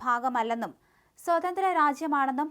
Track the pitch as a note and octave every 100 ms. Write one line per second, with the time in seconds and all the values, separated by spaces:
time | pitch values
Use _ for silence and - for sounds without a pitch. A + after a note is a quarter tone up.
0 | B3+ A#3+ B3+ B3 A3+ A#3 G#3 - _ _
1 | _ _ - E4+ F4+ F4+ F#4+ F4 D4 C#4+
2 | D#4 C#4+ C4+ B3+ D4+